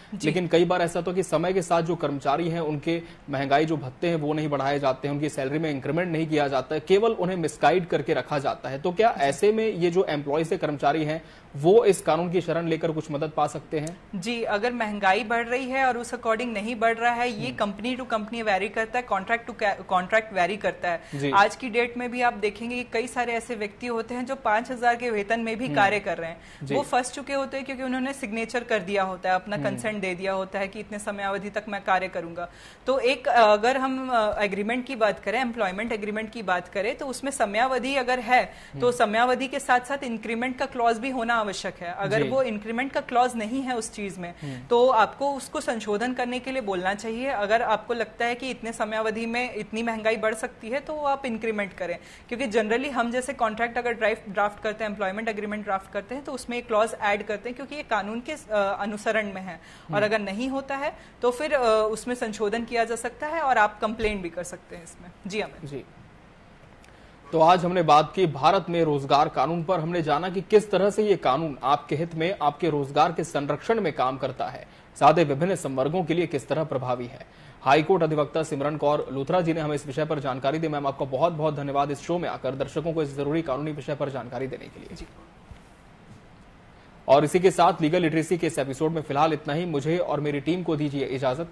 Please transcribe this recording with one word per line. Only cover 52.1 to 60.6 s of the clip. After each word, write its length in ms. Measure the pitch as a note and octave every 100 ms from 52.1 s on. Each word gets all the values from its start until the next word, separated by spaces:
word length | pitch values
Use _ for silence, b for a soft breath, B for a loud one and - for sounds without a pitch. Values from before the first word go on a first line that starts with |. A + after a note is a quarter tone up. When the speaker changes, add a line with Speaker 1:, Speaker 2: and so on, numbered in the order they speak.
| B -
Speaker 1:
क्योंकि 200 | A#3 C4
generally 420 | A3 G#3+ A#3 C#4+
हम 200 | B3 A#3
जैसे 220 | B3+ B3+
कॉन्ट्रैक्ट 460 | C4+ A3+ G#3+ A#3 A#3+
अगर 140 | A#3+
ड्राफ्ट, 380 | G#3+ G#3+ A3 -
ड्राफ्ट 320 | F#3+ G3+ G#3
करते 220 | A3 G#3
हैं, 60 | G#3+
एम्प्लॉयमेंट 380 | G3+ G3 G3+ A3+
एग्रीमेंट 360 | G#3 G#3 G#3
ड्राफ्ट 280 | G3+ F#3+ -
करते 220 | G3+ G3
हैं, 100 | C4
तो 80 | C#4+
उसमें 260 | C4 - A#3+
एक 80 | A#3
क्लॉज 280 | G#3+ A3 A3+
ऐड 260 | G#3+ G#3 G#3
करते 220 | G3+ A#3
हैं 80 | B3
क्योंकि 180 | C4+
ये 80 | D4
कानून 380 | D4 G#3+ G3 A#3
के, 120 | B3
अ, 440 | D4+ - G#3 G3 G3+
अनुसरण 540 | G3+ G#3 A3+ A3 G#3
में 100 | F#3+
है। 120 | F#3+
और 400 | E3 - - -
Speaker 2:
हम्म। 100 | G3+
Speaker 1:
अगर 140 | G#3 G#3+
नहीं 300 | G3 G3 C4
होता 280 | C4+